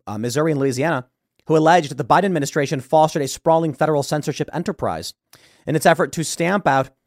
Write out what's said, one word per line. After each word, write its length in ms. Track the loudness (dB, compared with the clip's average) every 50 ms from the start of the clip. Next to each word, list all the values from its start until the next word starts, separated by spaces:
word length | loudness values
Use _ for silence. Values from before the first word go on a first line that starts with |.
| _
uh, 120 | -10 -8 -6
Missouri 320 | -6 -4 -2 -2 0 0
and 100 | 0 0
Louisiana, 460 | 0 -2 -2 -2 -2 -2 -2 -4 -6 -10 _ _ _ _ _ _ _
who 100 | 0 2
alleged 340 | 4 4 6 4 4 2 0
that 40 | -6
the 100 | -8 0
Biden 200 | 2 4 4 4
administration 560 | 2 0 0 -2 -2 -2 -2 -2 -2 -4 -6
fostered 420 | -4 0 2 4 4 4 2 -2 -4
a 60 | -6
sprawling 440 | -8 -4 0 2 2 2 2 0 -2
federal 300 | -2 -2 0 0 0 -2
censorship 480 | -2 -4 -4 -4 -6 -6 -6 -8 -6 -6
enterprise 640 | -6 -6 -6 -6 -4 -4 -4 -4 -6 -8 -12 -14 _ _ _ _ _ _ _ _ _ _
in 100 | -4 -2
its 100 | 2 4
effort 260 | 4 4 4 2 -2 -2
to 120 | -6 -6
stamp 420 | -6 -4 -4 -2 -2 -2 0 0
out 240 | 2 2 2 0 -2 _ _ _